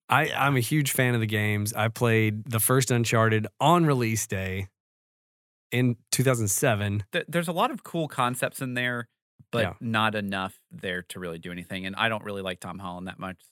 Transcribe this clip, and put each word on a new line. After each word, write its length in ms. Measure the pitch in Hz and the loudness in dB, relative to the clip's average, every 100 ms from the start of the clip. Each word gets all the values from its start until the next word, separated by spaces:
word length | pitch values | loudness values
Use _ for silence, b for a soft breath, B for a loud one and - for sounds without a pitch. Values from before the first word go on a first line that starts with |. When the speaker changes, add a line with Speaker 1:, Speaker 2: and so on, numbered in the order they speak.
| - | 2
Speaker 1:
I, 180 | 127 151 | 2 4
Speaker 2:
Yeah. 180 | - 135 | 2 2
Speaker 1:
I'm 100 | 135 | 2
a 40 | |
huge 300 | 110 156 135 | 2 2 2
fan 220 | - 127 120 | 2 2 2
of 40 | |
the 60 | 110 | 2
games. 480 | 107 107 104 107 | 2 2 0 0
I 140 | 113 110 | 0 -2
played 560 | - 117 113 107 107 117 | 0 2 4 4 0 -4
the 140 | 113 | -2
first 300 | - 131 127 | 2 4 4
Uncharted 560 | 120 117 117 113 110 107 - | 2 4 4 4 2 0 2
on 260 | 143 175 160 | 4 6 4
release 420 | 131 113 110 - | 2 0 -2 -2
day 400 | 95 95 92 95 _ _ _ _ _ _ _ _ _ _ | -4 -4 -4 -8 _ _ _ _ _ _ _ _ _ _
in 240 | 120 127 113 _ | 0 2 0 _
two 120 | - | 0
thousand 260 | 131 117 104 | 2 2 0
seven. 540 | - 139 101 104 104 - | 2 2 2 0 -2 -4
Speaker 3:
Th-, 140 | 170 - | -6 -4
there's 200 | 170 170 | -4 -2
a 60 | |
lot 180 | 170 247 | 0 -2
of 120 | 262 | -2
cool 240 | - 170 151 | -6 -4 -4
concepts 520 | - 123 123 131 - | -2 -2 0 -4 -4
in 120 | 131 | -6
there, 340 | 123 123 120 117 _ _ - - | -2 -2 -4 -8 _ _ -20 -6
but 100 | 117 | -2
Speaker 1:
Yeah. 100 | 95 92 | -2 -4
Speaker 3:
not 360 | 117 110 110 104 | -2 0 0 0
enough 440 | 101 98 95 - _ | -4 -4 -6 -8 _
there 340 | - 98 90 | -10 -6 -6
to 160 | - 90 | -8 -10
really 200 | 90 82 | -10 -10
do 100 | 90 | -10
anything. 340 | 87 87 95 95 | -10 -8 -8 -6
And 100 | 98 | -2
I 140 | 113 | -2
don't 140 | 110 104 | -2 -6
really 160 | 98 | -6
like 180 | 95 92 | -6 -8
Tom 180 | 95 90 | -10 -10
Holland 300 | 95 90 90 | -10 -10 -12
that 120 | - | -10
much, 180 | 92 90 _ | -10 -10 _